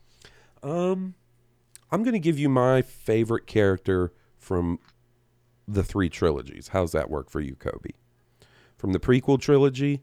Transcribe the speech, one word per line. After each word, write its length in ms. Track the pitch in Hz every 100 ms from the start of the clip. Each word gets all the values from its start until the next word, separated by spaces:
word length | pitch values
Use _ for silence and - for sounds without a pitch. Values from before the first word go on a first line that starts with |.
| _ _ - _ _ _
Um, 540 | 139 170 180 185 185 180 _ _ _ _ _ - -
I'm 120 | 190
gonna 160 | 233 226
give 180 | 160 143
you 120 | 147
my 340 | 131 127 131
favorite 640 | 127 - - 110 110 117 -
character 680 | 110 101 92 - 92 90 - _ _
from 400 | - 90 87 87 _ _ _ _ _ _ _ _ -
the 160 | 98
three 260 | 92 101 87
trilogies. 580 | - 85 71 65 - -
How's 240 | 95 87
that 180 | 78 64
work 220 | 73 65
for 80 | 80
you, 160 | 69 67
Kobe? 380 | - - - - _ _ _ _ _ _ _ _
From 160 | 98
the 60 | 92
prequel 400 | - 127 - 135
trilogy, 640 | - 143 143 131 143 139